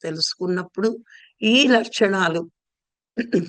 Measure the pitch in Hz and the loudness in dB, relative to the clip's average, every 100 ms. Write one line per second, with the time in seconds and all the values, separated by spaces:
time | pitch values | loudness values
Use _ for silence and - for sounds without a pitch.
0 | 165 160 160 - 180 180 180 - 220 233 | -8 -6 -6 -4 -4 -4 -6 -4 -4 -4
1 | - - - _ 220 247 285 233 233 - | -12 -20 -20 _ 2 4 4 4 2 0
2 | 202 196 170 165 170 _ _ _ _ _ | 0 2 0 -2 -6 _ _ _ _ _
3 | _ - 233 - | _ -10 -4 -4